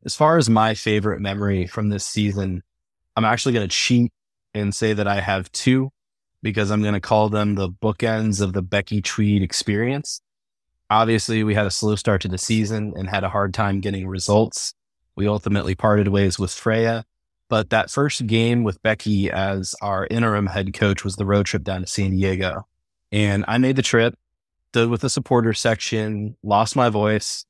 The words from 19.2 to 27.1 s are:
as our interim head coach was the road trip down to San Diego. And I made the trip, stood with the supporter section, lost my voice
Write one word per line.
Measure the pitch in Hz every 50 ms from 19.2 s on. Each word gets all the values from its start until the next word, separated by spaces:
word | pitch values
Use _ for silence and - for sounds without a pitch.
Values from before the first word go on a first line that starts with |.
| 98 95
as | - 92 98 98 98 98 92 - - -
our | - 101 98 95 98 -
interim | 110 117 117 113 107 104 101 95
head | 87 107 98 95 -
coach | - 113 101 98 - -
was | 101 95 -
the | 104 98
road | 101 101 101
trip | - - 101
down | 73 - 95 92
to | 92 -
San | - - 101 95
Diego. | 95 92 95 95 95 92 95 92 78 - 104 _ _ _ _ _ _ _ _ _
And | - 104 107 104 101 98 104 -
I | 110 120
made | 127 131 135
the | 131 131
trip, | - - 120 113 120 123 _ _ _ _ _ _ _ _ _ _ _
stood | - 123 117 117
with | 120 110
the | - 131
supporter | - - 120 - 139 120 113 113 107
section, | - - 120 113 - - - - 110 107 107 107 104 104 107 113 _
lost | - 107 104 101 113 110 -
my | 139 123 120
voice | 107 104 107 107